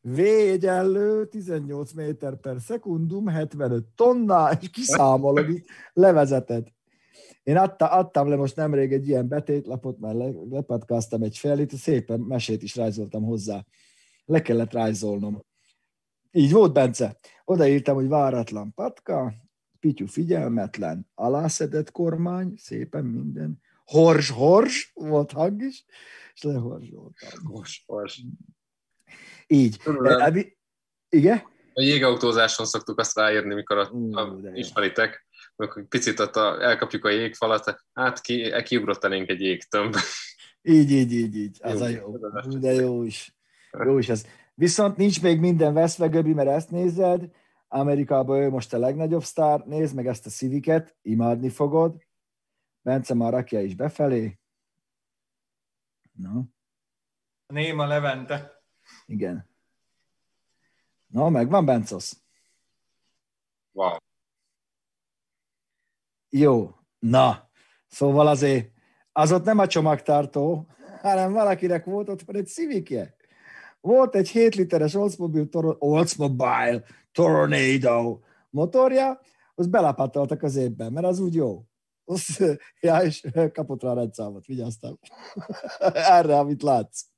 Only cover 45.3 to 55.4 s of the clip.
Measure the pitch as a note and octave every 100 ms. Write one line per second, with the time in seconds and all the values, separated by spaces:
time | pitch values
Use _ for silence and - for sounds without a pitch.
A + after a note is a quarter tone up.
45.3 | D#3+ F3 E3+ D#3 D3+ E3 E3 E3 D#3+ D#3
46.3 | D#3 C#3 C#3+ D#3+ E3+ F3+ E3+ F#3 F3+ F3
47.3 | _ _ _ _ C3+ C#3+ C#3+ C#3+ C#3 C3
48.3 | C#3 C#3 C3 A2+ A#2+ B2+ C#3+ D#3+ E3 -
49.3 | - D#3 D3 - D3+ D#3 C3+ B2 A2+ -
50.3 | - C3 C#3 C#3+ D#3+ D#3+ _ - A2 A#2
51.3 | A#2+ B2+ - C#3+ D#3 E3 D#3+ _ _ _
52.3 | _ _ _ _ _ - C3 A#2 A#2+ A2+
53.3 | B2 A#2 A2 G2 F#2 C#3 - D3 B2 A2
54.3 | F#2 _ _ _ _ _ _ _ _ _
55.3 | _